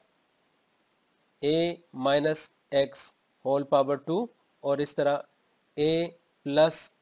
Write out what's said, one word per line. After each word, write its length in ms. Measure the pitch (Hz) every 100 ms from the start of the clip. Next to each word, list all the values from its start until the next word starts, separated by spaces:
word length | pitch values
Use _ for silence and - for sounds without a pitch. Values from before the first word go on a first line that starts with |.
| _ _ _ _ _ _ _ _ _ _ _ _ _ _
a 320 | 143 160 170 170 _ 135
minus 540 | 135 143 151 156 - _ _
x 400 | 139 139 139 - - _ _ 127
whole 180 | 139 139
power 240 | 147 135 139
two 320 | 139 170 233 - _ _
और 160 | 139 139
इस 160 | 143 -
तरह 280 | 143 143 - _ _ _ _ -
a 300 | 151 165 170 - _ _ 143
plus 460 | 143 160 160 - -